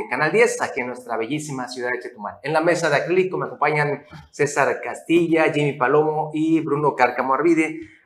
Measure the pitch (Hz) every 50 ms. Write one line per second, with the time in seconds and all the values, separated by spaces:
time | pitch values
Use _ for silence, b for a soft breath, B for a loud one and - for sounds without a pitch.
0 | 104 - 123 135 151 160 170 220 240 214 - - 135 110 - 135 123 123 120 120
1 | - 120 113 110 113 113 147 147 151 147 135 131 123 123 131 131 120 123 123 123
2 | - 120 - 107 104 98 - - - 139 160 156 160 175 165 160 165 156 143 135
3 | 143 160 180 190 180 - 175 147 139 127 127 - 143 151 151 151 147 143 139 139
4 | - b b 151 b b - - 143 139 - 151 135 123 - - - 120 107 -
5 | - - 165 175 170 160 160 160 156 147 143 147 147 143 135 147 127 127 143 151
6 | 151 151 151 151 156 156 156 156 156 160 160 160 156 135 143 147 151 139 - -
7 | 123 123 123 123 123 131 135 135 151 175 165 160 160 156 156 B B B B B
8 | B